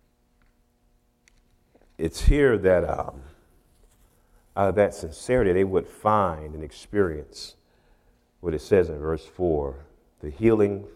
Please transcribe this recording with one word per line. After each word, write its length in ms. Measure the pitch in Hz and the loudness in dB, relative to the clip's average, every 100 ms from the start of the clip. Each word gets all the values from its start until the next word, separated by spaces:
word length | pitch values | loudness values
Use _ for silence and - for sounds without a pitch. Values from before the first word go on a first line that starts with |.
| _ _ _ _ _ _ _ _ _ _ _ _ _ _ _ _ _ _ _ - | _ _ _ _ _ _ _ _ _ _ _ _ _ _ _ _ _ _ _ -8
It's 240 | 82 - | -6 2
here 360 | - 143 135 104 | 4 4 4 4
that, 300 | 92 90 - | 4 2 2
um, 340 | - - - - - _ _ _ _ _ _ _ _ _ _ _ 98 | -4 -8 -14 -20 -20 _ _ _ _ _ _ _ _ _ _ _ -2
out 120 | 98 | 0
of 60 | 92 | 2
that 180 | 98 | 0
sincerity, 580 | - 82 - - 127 98 | -2 -12 -10 -2 0 2
they 120 | 90 | 2
would 240 | 98 92 - | 0 -2 -4
find 680 | - 107 107 95 78 76 | -4 0 2 0 -4 -10
and 80 | 78 | -12
experience 960 | 78 - - 104 90 76 - - - - _ _ _ _ _ _ _ _ | -14 -16 -4 0 0 -4 -12 -18 -20 -20 _ _ _ _ _ _ _ _
what 160 | 87 | -6
it 60 | 78 | -6
says 280 | - 98 82 | 2 2 2
in 100 | 76 | -2
verse 260 | 78 80 - | -6 -6 -8
four. 600 | - 87 76 69 69 - _ _ _ | -4 -2 0 -4 -10 -18 _ _ _
The 100 | 85 | -14
healing 560 | 73 113 107 101 101 101 | 0 2 4 2 -2 -12